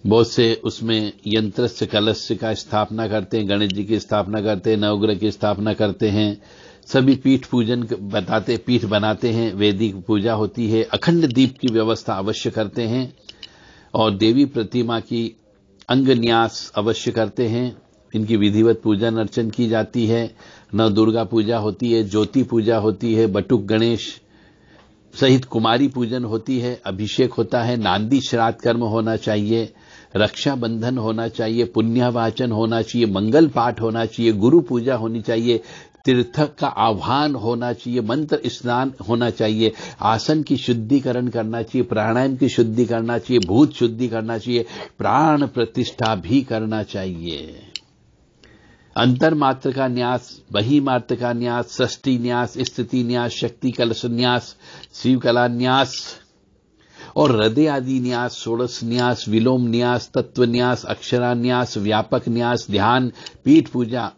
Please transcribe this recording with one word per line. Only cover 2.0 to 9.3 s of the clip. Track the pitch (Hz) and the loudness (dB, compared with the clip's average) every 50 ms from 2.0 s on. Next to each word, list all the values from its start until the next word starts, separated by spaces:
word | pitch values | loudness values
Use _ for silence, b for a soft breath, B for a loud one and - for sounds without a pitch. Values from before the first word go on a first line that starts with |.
| 104 113 104 - - - | 0 0 0 -2 -4 -6
का | 113 92 113 110 110 | -6 -4 -4 -4 -4
स्थापना | - - - 110 107 107 - 107 110 113 | -6 -6 -4 -2 -2 -2 -2 -4 -6 -4
करते | 104 107 110 95 - - | -2 -2 -4 -4 -2 -4
हैं, | 113 104 98 | -4 -2 0
गणेश | 101 101 104 101 | 0 0 0 -2
जी | 92 101 101 | -2 -4 -2
की | 101 113 104 | -2 -2 -2
स्थापना | - - 107 104 95 95 107 107 | -2 -2 -2 -2 -2 -2 -4 -2
करते | 101 110 107 92 85 113 | -2 -2 -2 0 0 0
हैं, | 110 | 0
नवग्रह | 104 104 104 107 101 107 110 104 | 2 2 0 0 0 0 0 0
की | 87 107 107 | 0 -2 -4
स्थापना | 98 - - 104 104 104 104 110 104 | -2 -2 -2 -2 -2 0 -2 -4 0
करते | - 110 101 92 - 117 107 | 0 -2 -2 0 0 0 0
हैं, | 98 107 107 104 101 - B B B B B B B B B | 2 2 0 0 -2 -6 B B B B B B B B B
सभी | - - 135 131 139 131 | 0 0 2 4 4 2
पीठ | 131 - 135 135 131 135 | 4 4 2 2 2 0
पूजन | - - 123 117 107 123 120 120 | -2 0 0 0 0 -2 -2 -2
क-, | 110 117 | -6 -6
बताते, | 95 101 98 104 107 92 - 117 110 90 - 120 | -8 -8 -6 -4 -4 -2 0 -2 -2 0 -2 -4
पीठ | 110 - - 123 117 - | -4 0 0 0 0 0
बनाते | 98 110 104 104 110 107 - - | 0 0 2 2 0 0 0 0
हैं, | 120 | 0